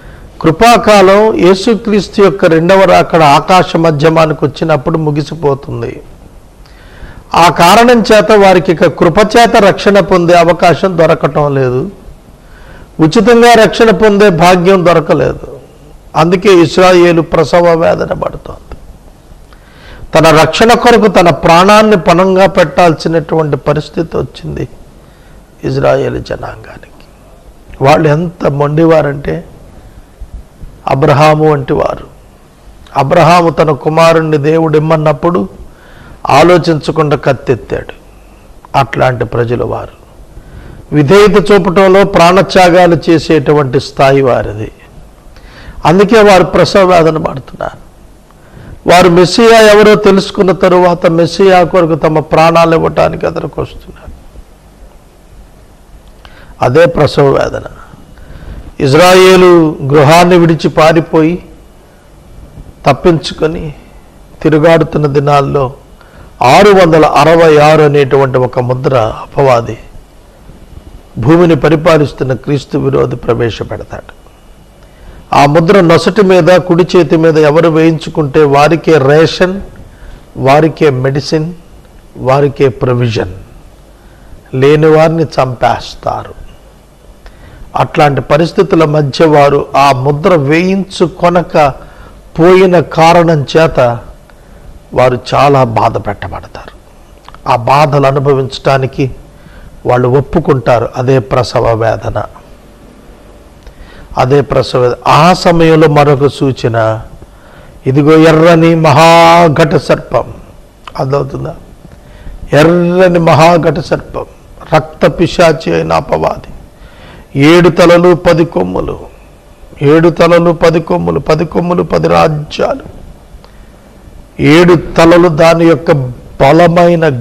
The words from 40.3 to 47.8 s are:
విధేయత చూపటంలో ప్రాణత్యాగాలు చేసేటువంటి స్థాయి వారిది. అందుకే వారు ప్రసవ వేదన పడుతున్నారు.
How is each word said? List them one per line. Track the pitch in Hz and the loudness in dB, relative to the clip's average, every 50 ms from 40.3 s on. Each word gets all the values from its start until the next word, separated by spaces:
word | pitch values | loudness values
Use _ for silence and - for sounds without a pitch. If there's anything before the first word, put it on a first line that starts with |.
| - - - - - - - - - - - - - | -20 -20 -20 -20 -20 -20 -20 -20 -20 -20 -12 -4 -2
విధేయత | 147 147 131 190 202 208 208 185 208 175 | 0 2 4 4 4 4 4 2 0 2
చూపటంలో | - 208 196 170 202 165 190 190 190 185 196 202 - - | 2 0 0 0 0 0 0 2 2 2 2 2 0 2
ప్రాణత్యాగాలు | 180 170 175 185 196 180 - - 196 185 175 165 180 180 175 170 156 - | 2 2 2 2 2 0 0 2 2 2 4 4 4 4 2 2 0 0
చేసేటువంటి | 175 165 151 - - 165 151 127 156 147 147 147 131 127 139 - | 0 0 0 0 0 -2 0 0 0 0 0 0 -2 -4 -4 -4
స్థాయి | - - - 143 135 139 135 135 | -6 -4 -2 0 2 2 2 0
వారిది. | 127 117 117 107 107 104 107 110 - - - - - - - - - - - _ - - - - - - - - - - - - 143 | 0 -2 -2 -4 -6 -10 -12 -12 -14 -16 -20 -20 -20 -20 -20 -20 -20 -20 -20 _ -20 -20 -20 -20 -20 -20 -20 -20 -20 -14 -4 -2 0
అందుకే | 165 196 208 190 233 220 208 | 2 2 2 2 4 4 4
వారు | 208 196 180 175 180 - | 4 4 4 2 0 0
ప్రసవ | 185 170 - - 202 190 180 | 0 0 0 2 0 2 2
వేదన | 185 170 160 160 156 156 160 | 2 2 2 0 -2 -4 -6
పడుతున్నారు. | - 160 135 - - - - - - - - | -8 -10 -12 -14 -16 -14 -12 -12 -12 -12 -16